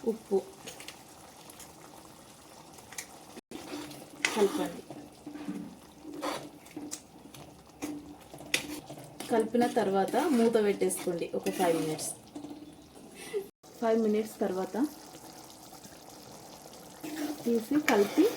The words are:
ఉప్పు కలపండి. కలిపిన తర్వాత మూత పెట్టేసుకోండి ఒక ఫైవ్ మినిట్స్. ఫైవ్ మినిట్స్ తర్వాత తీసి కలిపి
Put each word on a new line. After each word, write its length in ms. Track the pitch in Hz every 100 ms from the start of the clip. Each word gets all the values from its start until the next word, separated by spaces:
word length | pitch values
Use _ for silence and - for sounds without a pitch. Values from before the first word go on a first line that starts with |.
| 226
ఉప్పు 280 | 220 - 196 - - - - - - - - - - - - - - - - - - - - - - - - - - - - - - _ - - 294 294 - - - -
కలపండి. 500 | 220 196 302 - - - - - - - - - - - - - - - - 277 - - - - - - - - - - - - - - - 294 294 - - - - 294 - 151 151 - - - - -
కలిపిన 340 | 233 220 247 240 247
తర్వాత 380 | 196 196 185 226 330 247
మూత 200 | 226 226 208
పెట్టేసుకోండి 580 | 196 185 - - 170 156 196
ఒక 120 | 196 190
ఫైవ్ 180 | 180 160
మినిట్స్. 280 | 156 156 - - - - - - - - - - - - - 415 - _ - -
ఫైవ్ 180 | 226 226 220
మినిట్స్ 300 | 208 220 -
తర్వాత 340 | 202 185 185 208 302 - - - - - - - - - - - - - - - - - - - - - 311 311 294 294
తీసి 380 | 240 233 220 294 302
కలిపి 340 | 214 202 - 403